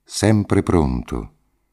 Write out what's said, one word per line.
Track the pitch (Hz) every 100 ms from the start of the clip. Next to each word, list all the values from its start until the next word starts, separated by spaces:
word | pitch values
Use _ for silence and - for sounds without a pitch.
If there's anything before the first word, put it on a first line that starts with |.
sempre | _ - 101 107 98 98
pronto | - 87 71 62 60 60 53 _ _ _ _